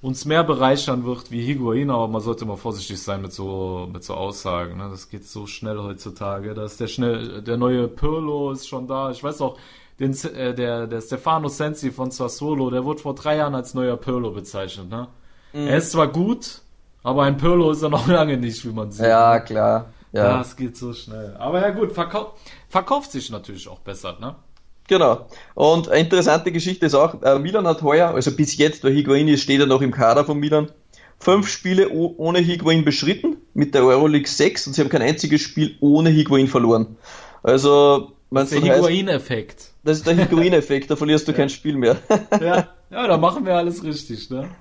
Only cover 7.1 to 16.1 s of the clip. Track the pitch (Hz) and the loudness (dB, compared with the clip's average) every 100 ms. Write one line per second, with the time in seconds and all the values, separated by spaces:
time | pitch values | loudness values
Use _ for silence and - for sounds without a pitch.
7.1 | 113 113 98 107 117 123 127 120 - 147 | -4 -8 -12 -8 -2 0 0 -2 -2 -2
8.1 | 156 156 147 143 135 - 135 127 135 135 | -2 -6 -6 -6 -8 -10 -12 -8 -6 -6
9.1 | 123 143 151 135 - - - _ _ 135 | -6 -10 -6 -6 -8 -20 -20 _ _ -4
10.1 | 135 165 139 127 120 120 117 113 113 110 | -4 -8 -6 -6 -4 -4 -4 -6 -10 -8
11.1 | 131 - 160 151 - 151 151 131 123 131 | -6 -2 -2 -2 -6 -6 -6 -8 -6 -10
12.1 | 131 123 - 147 147 131 127 131 151 147 | -6 -8 -6 -4 -2 -2 -2 -4 -6 -8
13.1 | 135 151 151 147 135 123 135 127 120 - | -8 -2 -2 -2 -4 -8 -4 -4 -4 -6
14.1 | 123 117 101 92 98 95 92 92 113 123 | -6 -6 -10 -12 -10 -10 -12 -14 -12 -14
15.1 | - - - _ 147 147 143 160 165 147 | -18 -20 -20 _ -8 -2 0 0 0 0